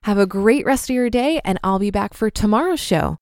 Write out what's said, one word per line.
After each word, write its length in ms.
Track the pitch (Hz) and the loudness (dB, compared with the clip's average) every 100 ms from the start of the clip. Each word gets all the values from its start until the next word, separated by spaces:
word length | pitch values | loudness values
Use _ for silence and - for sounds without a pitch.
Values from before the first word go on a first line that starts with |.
Have 160 | - 202 | -2 2
a 80 | 196 | 0
great 400 | 196 208 277 - | 2 2 2 2
rest 240 | 262 - | -2 0
of 40 | |
your 140 | 254 247 | 0 0
day, 320 | 240 269 320 | 0 0 0
and 140 | - 190 | -2 -2
I'll 160 | 190 190 | -2 0
be 120 | 202 | 0
back 240 | 202 202 | -2 -4
for 160 | - 220 | -2 -4
tomorrow's 500 | - 214 214 349 330 | 0 2 2 2 -2
show 360 | - 165 147 160 | 0 0 0 -4